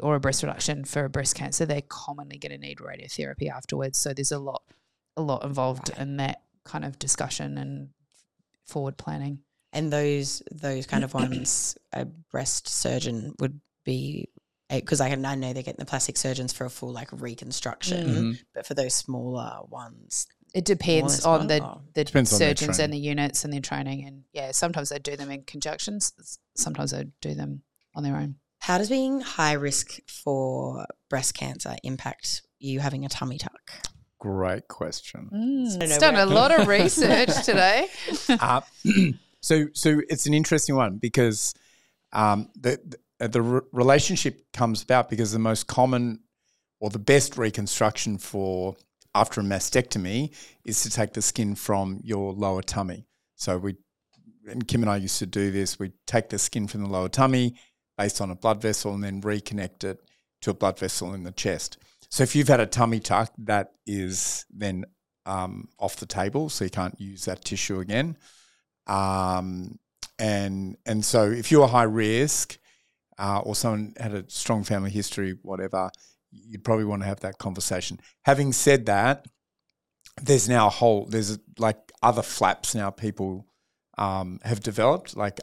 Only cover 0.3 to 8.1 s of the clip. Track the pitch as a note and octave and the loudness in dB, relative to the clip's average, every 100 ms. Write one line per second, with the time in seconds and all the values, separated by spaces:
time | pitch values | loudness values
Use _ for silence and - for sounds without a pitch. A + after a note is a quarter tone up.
0.3 | C3+ C#3+ - - D3 C#3 D3 C#3 C#3+ C3+ | 0 -2 -4 -4 -4 -4 -4 -2 -2 -2
1.3 | - C3+ - D#3+ C#3+ C#3+ - - C#3+ C#3+ | -2 -4 -2 0 -2 -6 -12 -12 -12 -14
2.3 | C#3+ C#3+ C#3+ C#3+ C#3+ - - C3+ - C#3+ | -14 -14 -14 -14 -14 -14 -16 -12 -10 -8
3.3 | C#3 D3 C3 - C#3+ C3+ C3+ D3 C3+ C#3 | -6 -8 -8 -8 -6 -4 -2 -4 -4 -4
4.3 | D3 C#3 C3 - _ _ _ _ - D#3 | -4 -6 -10 -12 _ _ _ _ -6 -2
5.3 | C3 C#3+ C3+ C3 C3 - - C3+ C#3 C#3 | -2 -2 -2 0 -2 -6 -6 -6 -4 -4
6.3 | - _ _ - D#3 D3 C#3 C#3 - C#3 | -4 _ _ -14 -10 -10 -6 -4 -2 -4
7.3 | - C#3+ C#3+ C#2 G2 C#2 _ _ | -6 -8 -8 -10 -10 -14 _ _